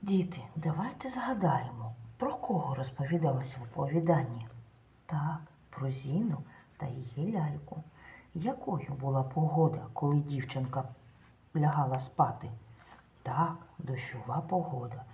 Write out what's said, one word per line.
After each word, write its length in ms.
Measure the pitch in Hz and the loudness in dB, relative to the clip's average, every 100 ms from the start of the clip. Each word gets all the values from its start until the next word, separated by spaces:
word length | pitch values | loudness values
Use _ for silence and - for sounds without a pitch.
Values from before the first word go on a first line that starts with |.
Діти, 360 | 202 196 170 - - - | 2 4 4 -2 -8 -4
давайте 520 | 160 151 233 - 262 | 0 0 -2 -4 -6
згадаємо, 840 | 254 240 226 175 131 123 - 113 - - - | -4 -2 2 4 4 0 -6 -8 -10 -14 -2
про 180 | 165 | -2
кого 400 | - - 180 135 | 0 0 2 2
розповідалось 840 | 131 131 - 139 170 156 131 - - | 0 -4 -4 0 4 4 2 0 -6
в 60 | |
оповіданні. 840 | - - 139 160 165 147 120 117 - - - - _ - - | -8 -2 0 4 4 4 2 -4 -10 -14 -20 -20 _ -20 -4
Так, 320 | 151 156 165 - - - | -2 0 -2 -8 -20 -16
про 200 | - 135 | -4 -4
Зіну 540 | 131 135 165 233 139 - - - - | -2 -2 0 2 0 -6 -16 -20 -8
та 100 | 143 | -6
її 460 | 127 - - 180 | -6 -8 -4 -2
ляльку. 520 | 208 151 147 - - - - - - - | 0 0 -2 -8 -12 -12 -18 -20 -20 -12
Якою 600 | 170 208 262 - 165 - 139 | -4 -2 -2 -2 -2 -2 -4
була 220 | 135 139 | 2 2
погода, 640 | 135 - 156 160 160 - - | 2 4 4 6 6 4 -4
коли 280 | - 143 147 | 0 4 4
дівчинка 640 | 143 139 - 135 131 131 - - - - - - - 160 | 4 -2 -2 -2 -2 -2 -4 -8 -20 -20 -20 -20 -6 2
лягала 440 | 147 147 131 131 | 4 4 2 0
спати? 500 | - - 147 - 113 - - - - - - _ | -2 2 2 2 -10 -12 -16 -20 -20 -20 -20 _
Так, 340 | 135 127 165 - - - | -2 2 2 0 -10 -10
дощова 640 | 135 127 - 123 113 139 | -6 -4 -6 -8 -4 -4
погода. 640 | - 185 151 131 120 - - | 0 0 0 -2 -6 -8 -12